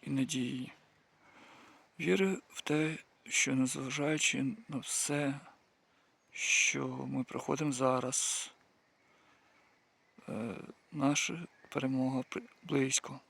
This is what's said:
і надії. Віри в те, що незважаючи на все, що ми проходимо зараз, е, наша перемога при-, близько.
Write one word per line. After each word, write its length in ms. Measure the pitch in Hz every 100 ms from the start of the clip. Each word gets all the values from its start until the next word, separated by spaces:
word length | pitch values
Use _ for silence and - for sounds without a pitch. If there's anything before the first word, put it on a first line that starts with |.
і 80 | -
надії. 600 | 139 127 127 123 131 127 - _ _ _ _ - - - - - - _ _
Віри 380 | 160 190 190 190 -
в 140 | -
те, 360 | - 151 156 160 - _ -
що 260 | - -
незважаючи 920 | 135 131 143 135 143 147 156 - 147 135 - -
на 100 | 143
все, 640 | - - - 143 143 139 - - _ _ _ _ _ _ _
що 580 | - - - - 139 135
ми 360 | 127 135 135
проходимо 480 | 127 - - 143 151
зараз, 760 | 127 131 127 127 - - - - - _ _ _ _ _ _ _ _ _ _ _ _ _ _ _ - -
е, 260 | 107 113 90 - - _
наша 540 | 151 139 143 - 170 170 _ -
перемога 560 | - 131 131 131 131 127
при-, 140 | - 240 -
близько. 580 | 175 139 131 - - 135 _